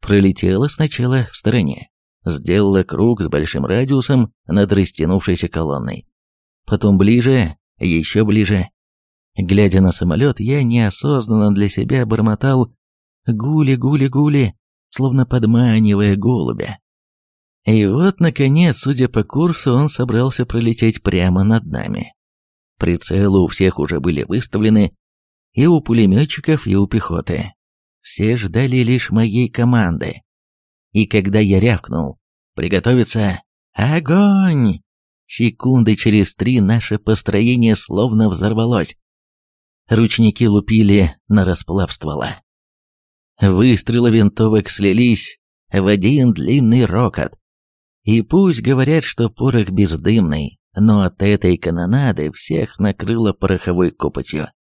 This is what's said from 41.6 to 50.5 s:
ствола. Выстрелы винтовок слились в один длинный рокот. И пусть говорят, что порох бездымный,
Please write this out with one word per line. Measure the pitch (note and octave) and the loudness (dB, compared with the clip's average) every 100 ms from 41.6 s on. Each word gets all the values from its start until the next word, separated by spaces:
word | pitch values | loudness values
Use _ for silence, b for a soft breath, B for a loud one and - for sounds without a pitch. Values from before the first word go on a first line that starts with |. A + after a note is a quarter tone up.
| - F#2 F2 | -4 -4 -4
ствола. | - D#2 D2 A#1 - _ _ _ _ _ _ _ _ _ _ | -6 -10 -8 -8 -10 _ _ _ _ _ _ _ _ _ _
Выстрелы | G2+ F#2 B2+ A2+ - A#2 A#2+ | 0 2 2 0 -2 0 2
винтовок | A2+ G2+ - A2 G#2+ F#2 | 4 2 2 2 2 -2
слились | - G2+ G2+ B2 A2 - - _ _ _ | -2 0 2 2 0 -4 -18 _ _ _
в | G2 F#2+ | -2 0
один | G#2 F#2+ D3 B2+ | 2 2 2 2
длинный | F2 C#2+ C3+ A#2 A#2+ A2 | 0 0 2 4 2 2
рокот. | F#2 A#2 - B1+ - _ _ _ _ _ _ | 0 -2 -2 -8 -8 _ _ _ _ _ _
И | - A2+ | 0 0
пусть | G#2 E3 G3 C3 | 2 2 2 0
говорят, | A2+ C3 C3 D#3+ | 0 0 2 0
что | - - A#2 | -2 -4 -4
порох | - B2+ A#2+ G2+ | -2 0 0 0
бездымный, | F#2 G2+ D#2+ E2 A2+ F2 D2+ C#2+ | 0 0 0 0 2 0 -2 -8